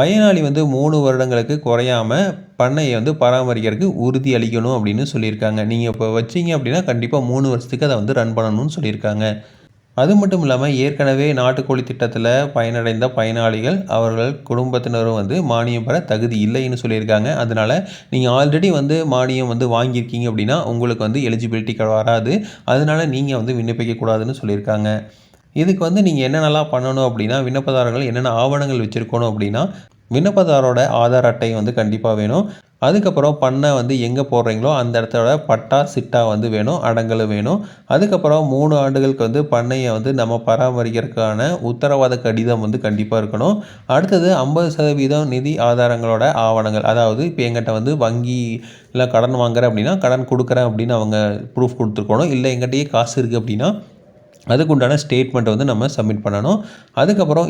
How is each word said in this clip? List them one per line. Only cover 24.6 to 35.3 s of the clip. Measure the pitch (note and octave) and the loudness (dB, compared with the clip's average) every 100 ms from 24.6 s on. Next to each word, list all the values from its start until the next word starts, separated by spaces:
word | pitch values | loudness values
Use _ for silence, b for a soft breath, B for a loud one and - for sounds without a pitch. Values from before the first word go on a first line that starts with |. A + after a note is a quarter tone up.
| G2+ G#2+ G#2+ G#2+ G#2 b b b _ D3 | -2 0 0 -2 -6 b b b _ -2
இதுக்கு | E3+ F#3+ E3+ | 0 0 0
வந்து | F#3+ F#3+ | 2 2
நீங்க | D3 C3 | 2 0
என்னென்னலாம் | D3+ D#3 D3+ D3+ C3 | 2 2 0 0 -2
பண்ணணும் | C3 C3+ B2+ | -2 0 0
அப்படின்னா, | A#2 G#2+ C3+ B2+ | 0 -2 -2 -2
விண்ணப்பதாரர்கள் | C3+ C3+ C3 B2 A#2+ C3 | -2 0 0 0 0 -2
என்னென்ன | A#2 B2+ A2+ | -2 0 2
ஆவணங்கள் | C3 C#3+ C#3 B2+ | 2 0 0 -2
வச்சிருக்கணும் | G#2+ A#2 A2+ A#2 A#2 | -2 -4 -4 -2 -2
அப்படின்னா, | G#2+ G2+ A2+ F#3 B B _ _ | -2 -2 -2 -4 B B _ _
விண்ணப்பதாரோட | B2 F#3 G3 F3 C#3+ C3 B2 C3+ A2+ | 0 2 2 4 4 4 2 2 2
ஆதார் | A#2+ B2+ B2 | 4 4 4
அட்டை | A2+ A2+ A2+ | 2 -2 -2
வந்து | G#2+ A#2 | -2 0
கண்டிப்பா | G#2+ A2 A2+ G#2+ | -2 0 0 0
வேணும். | G#2 D3+ G#3 B B _ C3 | 0 0 -2 B B _ 2
அதுக்கப்புறம் | G3 G3+ D3 D3 D3 | 2 2 2 0 2
பண்ணை | C3 C3+ D3 C3+ | 0 2 2 2
வந்து | A#2+ C3+ A#2 | 0 0 0
எங்க | B2+ C#3 | -2 0
போடுறீங்களோ | A#2+ A2+ A2 B2+ D3 | 0 0 0 0 0
அந்த | A#2+ A#2 | 0 -2
இடத்தோட | A2+ A#2+ A#2 | 0 0 2